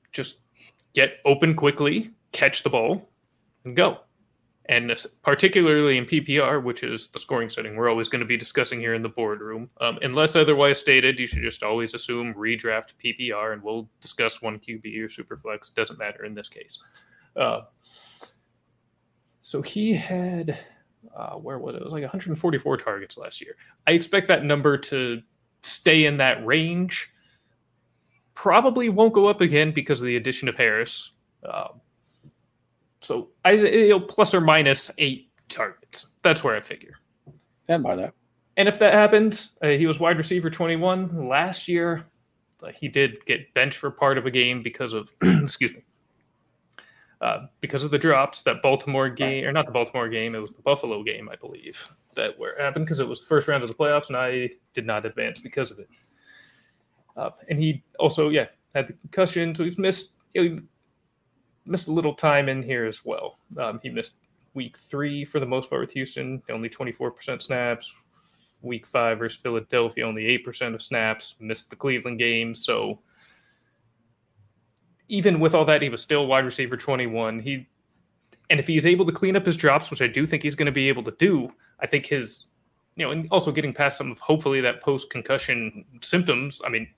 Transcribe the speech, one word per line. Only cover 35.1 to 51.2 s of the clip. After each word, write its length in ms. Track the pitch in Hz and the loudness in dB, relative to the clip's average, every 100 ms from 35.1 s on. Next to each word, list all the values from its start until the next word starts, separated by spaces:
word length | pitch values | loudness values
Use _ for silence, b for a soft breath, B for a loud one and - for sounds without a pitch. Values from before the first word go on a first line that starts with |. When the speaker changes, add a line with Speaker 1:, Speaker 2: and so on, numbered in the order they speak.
| 127 - _ - | -2 -10 _ -12
Speaker 1:
targets. 580 | - 107 - _ - - _ | -6 -6 -8 _ -10 -10 _
That's 200 | 175 160 | 2 2
where 120 | 135 107 | 0 -2
I 60 | |
figure. 380 | - - - - _ _ - - _ _ - | -6 -14 -18 -20 _ _ -20 -20 _ _ -2
Speaker 2:
Stand 180 | 165 | -2
by 120 | 131 90 | 0 -4
that. 180 | 92 - _ _ _ - | -6 -12 _ _ _ 2
Speaker 1:
And 100 | 202 | 4
if 100 | 208 | 6
that 140 | 208 | 6
happens, 640 | 208 208 214 220 214 - - | 8 8 8 4 0 -8 -2
uh, 60 | 151 | 2
he 160 | 143 160 | 4 2
was 120 | 156 | 2
wide 180 | 170 165 | 2 2
receiver 320 | 160 180 165 | 0 -2 -2
twenty-one 760 | 160 170 165 180 185 185 165 127 | -2 -2 0 0 0 -2 -4 0
last 400 | 135 180 180 - | 0 0 -4 -2
year. 380 | 175 170 165 160 _ _ _ _ _ | 0 0 -2 -8 _ _ _ _ _
Uh, 80 | - | -20
he 140 | - 139 | -12 -2
did 360 | 139 135 107 - | 2 2 0 -4
get 280 | 120 143 | -4 -2
benched 240 | 127 135 - | 0 0 -2
for 140 | 139 | -8
part 260 | - 139 131 | 0 2 2
of 80 | 127 | 0
a 60 | |
game 320 | 127 123 123 | 0 0 -2
because 300 | 117 - 127 | -6 -8 -6
of, 180 | 110 104 - | -6 -10 0
<clears throat> 40 | |
excuse 520 | 180 175 143 - 123 | 4 4 2 -2 -4
me, 80 | - _ _ _ _ _ _ _ _ _ b b b b - | -6 _ _ _ _ _ _ _ _ _ b b b b -6
uh, 260 | 58 55 135 _ | -4 -4 -8 _
because 240 | 139 139 | -8 -6
of 80 | 147 | -2
the 60 | 143 | 0
drops. 460 | 160 135 139 - | 4 2 2 -2
That 180 | - - | -4 0
Baltimore 480 | 139 135 - 135 135 | 2 0 0 -2 -2
game, 340 | 123 135 135 | -2 -4 -4
Speaker 2:
Right. 60 | 131 | -2
Speaker 1:
or 20 | |
not 140 | 151 143 | -2 -2
the 60 | |
Baltimore 360 | 120 117 131 117 | -2 -2 -4 -4
game, 280 | 113 113 110 | -4 -6 -6
it 40 | |
was 140 | 107 | -12
the 80 | - | -4
Buffalo 420 | 139 139 123 104 | 0 0 0 -6
game, 240 | 107 107 | -6 -8